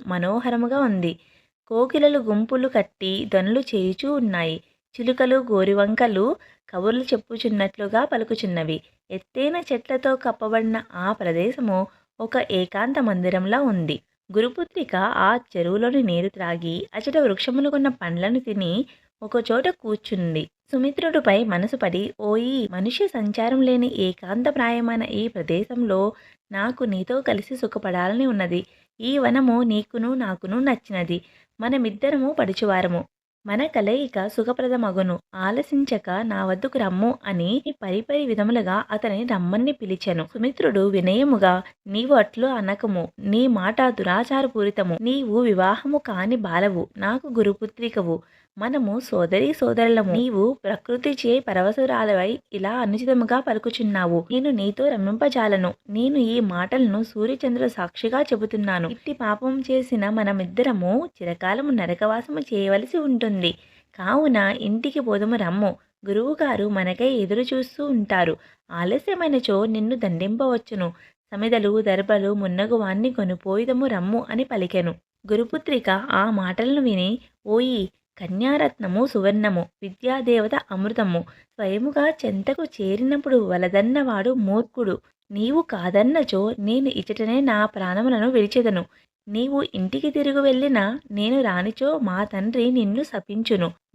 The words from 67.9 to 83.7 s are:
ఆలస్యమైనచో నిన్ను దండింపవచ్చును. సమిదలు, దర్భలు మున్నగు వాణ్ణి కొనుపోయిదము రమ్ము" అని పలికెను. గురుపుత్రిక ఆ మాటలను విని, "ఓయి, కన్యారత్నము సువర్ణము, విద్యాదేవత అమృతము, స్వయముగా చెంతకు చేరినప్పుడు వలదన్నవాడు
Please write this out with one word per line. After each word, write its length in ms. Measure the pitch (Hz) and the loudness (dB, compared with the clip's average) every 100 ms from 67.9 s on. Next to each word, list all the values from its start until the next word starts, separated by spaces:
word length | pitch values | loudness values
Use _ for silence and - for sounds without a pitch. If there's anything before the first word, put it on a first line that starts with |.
| 240 196 190 170 156 - _ - | 0 2 2 2 -2 -8 _ -12
ఆలస్యమైనచో 920 | 170 180 269 - 359 320 262 247 196 220 | -4 -2 -2 -2 -2 0 0 2 0 0
నిన్ను 300 | 220 220 254 | 0 -2 -2
దండింపవచ్చును. 960 | 196 170 196 233 262 233 - 202 175 - - _ - | -2 -2 -2 0 0 -2 -4 -6 -6 -8 -20 _ -14
సమిదలు, 480 | 202 226 226 202 220 | -4 0 2 2 2
దర్భలు 520 | 208 190 196 208 202 | 2 0 2 2 2
మున్నగు 420 | 208 190 180 220 233 | 0 -2 -2 0 0
వాణ్ణి 380 | 196 196 254 | 0 0 -2
కొనుపోయిదము 720 | 247 185 180 190 202 240 247 269 | 0 -2 -2 -2 -2 0 0 0
రమ్ము" 400 | 196 185 226 - | 0 0 -2 -2
అని 140 | 226 | -4
పలికెను. 480 | 262 214 180 185 170 175 _ _ 196 | -2 -2 -2 -2 -2 -4 _ _ -2
గురుపుత్రిక 580 | 214 240 311 - 254 202 | 0 0 -4 -2 -2 0
ఆ 400 | 190 269 - 214 | -2 0 2 2
మాటలను 520 | 202 185 185 247 285 | 0 -2 -2 0 2
విని, 380 | 247 190 185 240 - _ 208 | 2 2 0 -4 -8 _ 0
"ఓయి, 420 | 226 254 233 185 _ _ - | 0 2 0 -4 _ _ -14
కన్యారత్నము 880 | 170 185 262 294 294 - 190 196 262 | -8 -2 0 2 0 -2 -4 0 0
సువర్ణము, 600 | 214 196 208 208 175 175 - | 2 2 2 2 0 -4 -8
విద్యాదేవత 680 | 196 190 247 262 240 233 214 269 - | -14 -6 -4 -2 2 2 2 -2 -4
అమృతము, 540 | 190 202 233 196 170 170 - | -4 -2 0 0 0 -4 -16
స్వయముగా 640 | _ - 196 208 269 285 302 | _ -6 -2 -2 0 2 0
చెంతకు 540 | 311 220 196 202 277 | 0 -2 -2 -2 -2
చేరినప్పుడు 720 | - - 190 202 262 285 285 254 | -4 -4 -2 0 0 0 2 2
వలదన్నవాడు 960 | 185 180 180 | 4 0 2